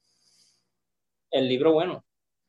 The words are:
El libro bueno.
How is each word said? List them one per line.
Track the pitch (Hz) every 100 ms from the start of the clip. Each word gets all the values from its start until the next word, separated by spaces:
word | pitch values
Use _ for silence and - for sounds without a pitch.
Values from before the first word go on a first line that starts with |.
| _ _ _ _ _ _ _ _ _ _ _ _ -
El | 135 127
libro | 127 156
bueno. | 156 180 - _ _ _ _